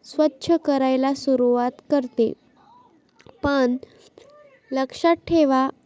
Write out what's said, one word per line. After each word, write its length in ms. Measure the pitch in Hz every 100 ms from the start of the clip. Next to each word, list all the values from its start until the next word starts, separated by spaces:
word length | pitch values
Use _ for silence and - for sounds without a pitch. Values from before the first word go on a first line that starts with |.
स्वच्छ 480 | - - 302 - - 330 320
करायला 480 | 277 262 262 262
सुरुवात 580 | 269 - 262 247 240 247 254 _
करते. 440 | 294 254 - 226 - _ _ _ - _ _ _ _ - _
पण 340 | 294 277 254 254 - - - - - - - _ _
लक्षात 440 | 262 262 - 330 339
ठेवा 540 | - 339 285 262 262 -